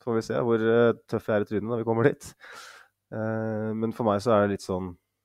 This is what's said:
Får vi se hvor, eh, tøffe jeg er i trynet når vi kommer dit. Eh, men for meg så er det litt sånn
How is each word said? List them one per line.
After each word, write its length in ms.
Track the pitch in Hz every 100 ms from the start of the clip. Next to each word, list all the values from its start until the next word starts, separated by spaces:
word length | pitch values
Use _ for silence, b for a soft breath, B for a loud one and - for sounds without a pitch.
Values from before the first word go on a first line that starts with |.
Får 140 | - 113
vi 60 | 110
se 140 | 127
hvor, 160 | 123 113
eh, 300 | 113 117 120 110 -
tøffe 240 | 110 -
jeg 80 | 107
er 60 | 104
i 20 |
trynet 180 | 104 104
når 100 | 117
vi 80 | 113
kommer 200 | 113 135
dit. 200 | - - - B B B B B _ -
Eh, 560 | 110 110 110 113 107 110 110
men 160 | 113 110
for 120 | 117
meg 120 | 101
så 100 | 110
er 100 | 107
det 120 | 101 98
litt 100 | -
sånn 260 | 92 92 87 _ _